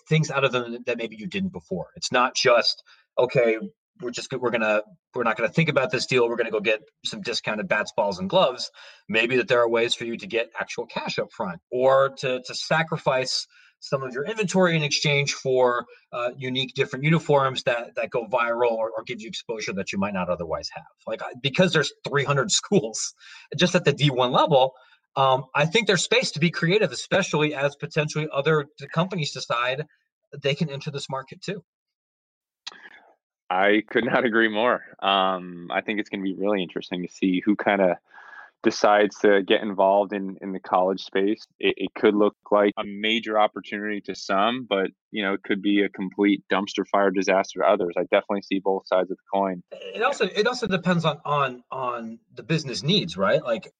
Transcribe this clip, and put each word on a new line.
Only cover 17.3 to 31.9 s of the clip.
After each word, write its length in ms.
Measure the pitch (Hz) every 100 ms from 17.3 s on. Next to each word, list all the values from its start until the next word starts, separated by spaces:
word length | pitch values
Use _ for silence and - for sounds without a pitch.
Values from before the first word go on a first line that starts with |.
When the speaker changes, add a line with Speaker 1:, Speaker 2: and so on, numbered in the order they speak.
| 143 135 123
Speaker 1:
that, 300 | - 120 113 -
that 140 | 113
go 160 | 123 110
viral 460 | 120 117 117 120
or, 180 | 113 110 113
or 60 |
give 180 | 120 120
you 60 | 110
exposure 460 | - - 113 107
that 180 | 98 95
you 80 | 101
might 140 | 101
not 140 | 98 87
otherwise 420 | 85 85 76 -
have. 120 | - - _ -
Like, 160 | 110
I, 120 | - -
because 280 | 139 135 185
there's 180 | 156 139 - -
three 160 | 139
hundred 280 | 135 143 120
<laughs> 80 | -
schools 520 | - 202 - - - - - - - 151
just 180 | 180 180
at 100 | 160
the 80 |
D 160 | 135 143
one 220 | 127 123
level, 420 | 160 - 135 131 - _ _ _ -
um, 280 | 135 131 143
I 120 | 139 156
think 220 | 226 214
there's 160 | 180
space 280 | - 233 233
to 80 | -
be 100 | 165
creative, 420 | - 165 202 180
especially 640 | 120 - 180 185 156 151
as 220 | 143 143 -
potentially 520 | 143 - 151 151 151
other 320 | 139 139 156 143 -
d-, 100 | 143
companies 380 | 160 190 196 143
decide 540 | 131 - 120 123 135 156 _ _ _ _ 143
they 140 | 143 139
can 140 | 160
enter 200 | 139 151
this 180 | 139 -
market 320 | 135 127 -
too. 220 | - 202 - _ _